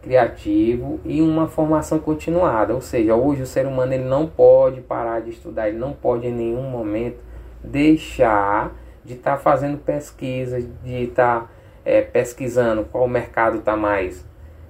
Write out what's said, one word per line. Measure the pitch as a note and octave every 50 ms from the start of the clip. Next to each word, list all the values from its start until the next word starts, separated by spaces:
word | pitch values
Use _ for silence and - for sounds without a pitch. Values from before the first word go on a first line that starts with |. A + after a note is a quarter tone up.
criativo | - - C3 B2+ A#2 A2+ - - - G#2+ G#2 G#2+ A2 A#2 B2 B2 B2+ C#3 D#3 - -
e | D#3 C#3+ D3+
uma | D#3+ D#3+ D#3 D#3+ D#3+
formação | D#3 - - D#3 D#3 D#3 D3+ D3+ - E3 D#3
continuada. | D#3 D#3 D#3 D3+ - - E3 F3 F#3 D#3 A#2+ A2 G#2 G2+ A#2+
Ou | C3
seja, | - - - B2+ G#2+ G#2+ A2
hoje | A#2 C3 C#3+ C#3+ C3 C3
o |
ser | B2+ - C3+ C3
humano | C3+ C3+ B2+ B2+ B2+ C3
ele | C3 B2+
não | B2+ C3 C#3+ D#3
pode | D#3+ - - B2+ B2+ B2+ C3 C3+ C3 C3 B2+
parar | A#2+ - C3 B2 A#2 A#2 A2+ A#2
de | A#2 A#2
estudar, | A2+ - - A2 A2+ A2+ A2 G#2+
ele | A2
não | A2+ B2 C#3 -
pode | - - A#2+ B2 A#2 A#2+
em | B2 A#2+
nenhum | A#2+ A#2 A#2 A#2 B2+ C3+
momento | C3+ B2+ A#2+ A2 G#2 G#2 A2 A#2+ A#2+ - - - - - - - - - - -
deixar | - A#2+ C#3 D3 D#3 D#3 D#3 - - - - B2+ A2+ G#2+ G2+ G2+ G2+ G2+ G#2+ B2+ - - - - - - - -
de | - A#2+
tá | - - C#3 C#3
fazendo | C3+ - D#3 D3 C3 C#3 C#3+ D3
pesquisa, | C#3+ - - D3 D3 C#3+ - - - C#3 C3 B2+ B2+ B2+ B2 B2 B2 A#2+ A#2+ - - -
de | B2+ B2 B2 B2
tá | A#2+ - - B2 A#2+ A#2+ A#2 A#2 - - - - - - - -
é, | - A2 A2
pesquisando | - - - - - - - - C#3 A#2+ A#2 B2 A#2+ A2+ A2 G#2+ G#2
qual | - - B2+ B2+
mercado | B2 B2 A#2+ A#2 - - A#2 A2+ A2+ A2+ A2
tá | - G#2 G#2+
mais, | G#2+ G#2+ G#2 G2+ G2 F#2 F2+ - - - - - - - - - - -